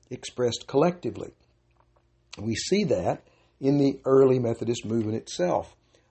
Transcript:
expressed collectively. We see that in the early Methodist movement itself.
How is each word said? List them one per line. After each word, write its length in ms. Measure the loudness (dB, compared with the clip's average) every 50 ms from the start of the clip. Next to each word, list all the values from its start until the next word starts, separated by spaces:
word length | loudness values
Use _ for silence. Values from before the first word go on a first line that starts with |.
| _ -16
expressed 580 | -16 -14 -14 -12 -6 -4 -2 -2 -4 -6 -8 -2
collectively. 640 | 0 2 2 2 0 -2 -6 -8 -8 -8 -12 -14 -16 _ _ _ _ _ _ _ _ _ _ _ _ _ _ _ _ _ _ _ -16 -10
We 180 | -6 -6 -4
see 280 | -4 -2 0 0 0 2
that 380 | 2 0 0 0 -2 -4 -4 -8 _ _ _ _ _ _ -4
in 180 | 0 2 2 4
the 220 | 2 2 0 -2 0
early 340 | 4 6 6 8 6 6 4
Methodist 460 | 2 -2 -2 -2 -4 -4 -4 -4 -4
movement 320 | -4 -2 -2 -2 -2 -4 -6
itself. 580 | -6 -8 -6 -4 -2 0 0 -2 -4 -6 _ _ _ _ _ _ _ _